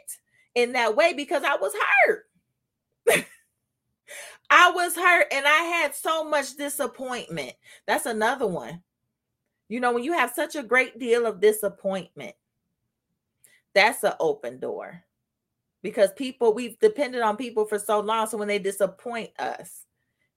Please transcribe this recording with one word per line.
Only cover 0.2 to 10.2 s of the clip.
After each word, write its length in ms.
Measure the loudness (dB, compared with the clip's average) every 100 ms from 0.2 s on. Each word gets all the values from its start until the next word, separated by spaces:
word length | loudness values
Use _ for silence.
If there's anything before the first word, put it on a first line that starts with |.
| _ _ _
in 180 | -2 0
that 220 | 0 2
way 180 | 4 2
because 300 | 2 -2 0
I 140 | 0 0
was 160 | -2 -2 2 4 4
hurt. 200 | 2 -6 _ _ _ _ _ _ _ 2
<laughs> 180 | 2 0 -14 _ _ _ _ _ _ -20 -18 -18 -14 4
I 200 | 8 8
was 240 | 6 -2
hurt 320 | 2 4 4 2
and 140 | 0 2
I 160 | 2
had 320 | 2 -2 -2
so 300 | -2 -2 -2
much 320 | 0 -2 -2 -6
disappointment. 960 | -8 -4 -6 -6 -8 -8 -8 -8 -10 -14 -20 -12 -4
That's 200 | -2 -2
another 400 | 0 0 0 -2
one. 360 | -4 -8 -14 -20 _ _ _ _ _ _ _ -12
You 120 | -4
know, 120 | -2
when 120 | -2
you 80 | -2
have 200 | 0